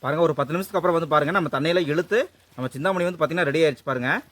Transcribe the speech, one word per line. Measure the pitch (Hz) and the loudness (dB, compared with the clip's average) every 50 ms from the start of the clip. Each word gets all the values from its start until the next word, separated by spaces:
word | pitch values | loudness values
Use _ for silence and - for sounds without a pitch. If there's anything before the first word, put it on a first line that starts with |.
| - | -4
பாருங்க, | 131 147 160 170 | -4 0 2 2
ஒரு | 156 147 147 | 2 2 0
பத்து | 143 135 156 | -2 -2 -2
நிமிஷத்துக்கு | 180 190 - - 185 | -4 -4 -2 -4 0
அப்புறம் | 160 180 170 165 | 2 2 2 2
வந்து | 165 143 151 | 0 2 2
பாருங்க, | 151 143 147 180 202 | 2 2 2 0 0
நம்ம | 165 143 - | 0 0 -2
தண்ணியெல்லாம் | 135 143 160 175 185 170 139 147 | -2 0 2 2 0 0 0 0
இழுத்து | 165 175 - 202 233 311 - _ _ _ _ - | -2 -2 0 0 -2 -2 -2 _ _ _ _ -12
நம்ம | - 127 127 - | -8 -8 -8 -6
சிந்தாமணி | 131 151 190 190 180 175 180 | -4 -2 -2 0 0 -2 -2
வந்து | 180 156 | -2 -2
பாத்தீங்கன்னா | 156 139 160 180 170 143 | -2 -2 0 0 -2 0
ரெடி | 139 160 160 | 2 2 2
ஆயிருச்சு | 151 127 - - 139 | 2 2 -2 -6 -6
பாருங்க. | 131 127 120 131 160 240 - _ | -4 -2 -2 -2 -2 -2 -4 _